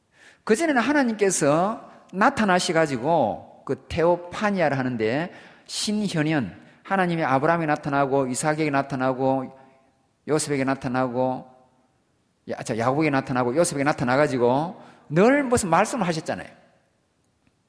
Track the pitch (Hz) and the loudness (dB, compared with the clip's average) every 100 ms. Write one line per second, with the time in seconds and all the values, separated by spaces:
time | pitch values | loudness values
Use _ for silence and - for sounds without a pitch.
0 | _ _ - _ - 220 330 262 226 294 | _ _ -20 _ -2 0 2 0 2 2
1 | 247 208 196 - 143 156 196 226 - - | 2 2 0 2 2 2 0 -4 -12 -20
2 | - 185 240 240 208 180 185 165 156 127 | -10 0 2 2 2 2 2 2 2 0
3 | 139 165 110 78 - - - 135 - 170 | 0 0 0 -2 -10 -14 -8 -8 -6 0
4 | 165 175 - - 208 190 151 135 127 120 | 2 0 -2 -4 -2 0 0 0 -2 -2
5 | 110 139 180 - - - - - - 214 | -2 -2 -4 -10 -20 -20 -14 -8 -4 -2
6 | 208 165 151 156 95 - - - - 190 | -2 -2 0 0 -4 -8 -20 -16 -4 0
7 | 180 165 139 135 156 170 156 147 151 139 | 0 0 0 2 2 0 0 -2 0 0
8 | 139 139 127 127 156 151 156 139 139 135 | 2 0 0 -2 -2 0 0 0 -2 -2
9 | 131 127 131 135 127 - - _ _ _ | -2 0 0 0 -4 -14 -20 _ _ _
10 | _ _ - 151 143 139 135 135 139 127 | _ _ -2 -2 0 -2 -2 -2 -2 -2
11 | 131 120 127 127 - - _ _ _ _ | -2 -2 -2 -4 -10 -20 _ _ _ _
12 | _ _ _ _ - 104 - 110 120 143 | _ _ _ _ -14 -10 -6 -2 0 2
13 | 156 135 131 127 123 143 175 143 139 151 | 0 0 -2 -2 0 0 0 0 -2 0
14 | 123 135 147 131 120 135 170 - - - | 0 2 2 2 2 2 -2 -8 -20 -20
15 | - 151 220 285 262 240 185 165 220 269 | -4 4 4 4 2 0 2 2 2 0
16 | 180 160 147 98 - - _ _ _ _ | -2 -4 -6 -8 -10 -20 _ _ _ _
17 | _ _ _ _ _ _ | _ _ _ _ _ _